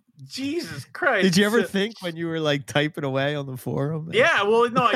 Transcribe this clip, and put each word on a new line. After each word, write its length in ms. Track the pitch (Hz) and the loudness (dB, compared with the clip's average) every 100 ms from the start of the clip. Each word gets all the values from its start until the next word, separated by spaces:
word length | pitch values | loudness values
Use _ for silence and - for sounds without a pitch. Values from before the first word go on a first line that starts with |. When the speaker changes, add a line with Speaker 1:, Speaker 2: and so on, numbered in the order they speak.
| _ - 135 | _ -20 -16
Speaker 1:
Jesus 580 | - 277 330 - - - | -8 -6 -6 -8 -12 -14
Christ. 380 | - 339 226 | -4 0 2
Speaker 2:
Did 140 | 196 170 | 4 4
you 80 | 208 | 4
ever 160 | 233 | 2
Speaker 1:
So 60 | 180 | 2
Speaker 2:
think 340 | 196 208 220 | -2 -4 -6
when 140 | 180 165 | -10 -6
you 100 | 170 | -4
were, 120 | 160 | -2
like, 260 | 151 143 - | 0 0 0
typing 380 | 151 151 - | 0 0 -2
away 320 | 139 135 139 147 | -4 -2 -2 -4
on 100 | 139 | -6
the 100 | 127 | -8
forum? 540 | 123 131 139 160 160 | -6 -4 -4 -6 -2
Speaker 1:
Yeah, 300 | 214 311 262 | 2 4 4
well, 240 | 202 226 240 | 4 4 4
no, 200 | 247 240 | 2 2